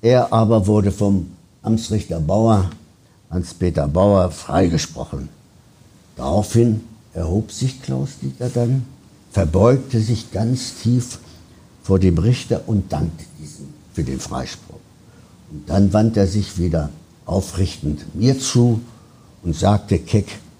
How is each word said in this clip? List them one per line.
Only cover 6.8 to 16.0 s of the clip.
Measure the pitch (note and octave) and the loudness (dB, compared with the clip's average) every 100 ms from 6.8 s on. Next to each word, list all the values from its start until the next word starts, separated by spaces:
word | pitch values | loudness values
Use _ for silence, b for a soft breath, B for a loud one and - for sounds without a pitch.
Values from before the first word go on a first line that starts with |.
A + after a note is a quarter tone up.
| - - _ | -6 -20 _
erhob | - E2 F#2 A2+ | -8 -2 -2 -4
sich | - C3 C3 | -6 -6 -6
Klaus-Dieter | - C3 C3+ - C3+ C3 B2 | -8 -6 -6 -8 -12 -8 -6
dann, | A#2+ A#2+ C3 A#2+ - _ _ _ | -2 0 -2 -4 -14 _ _ _
verbeugte | - E2 E2+ G#2+ C3+ C3+ A#2 | -2 0 4 6 4 2 -2
sich | A2 A2+ - | 0 -2 -4
ganz | - A2+ B2+ - - | -4 -2 -2 -4 -6
tief | A#2 B2 A#2+ - B B B B - _ | 0 0 -2 -14 B B B B -20 _
vor | - G2 | 0 4
dem | F#2+ E2 | 4 4
Richter | G2 B2+ - A#2 - | 2 0 0 -4 -2
und | G#2+ - | -2 -2
dankte | D2+ E2 D#2+ - - | -4 -4 -6 -18 -18
diesem | - - - - - | -18 -18 -20 -20 -14
für | - | -8
den | B2 C3 | -6 -6
Freispruch. | - - B2+ - - - _ _ - b b b - | -8 -10 -10 -12 -18 -20 _ _ -20 b b b -20
Und | D2+ - | -18 -4
dann | F#2+ G2 | 2 4
wandte | G2+ | 4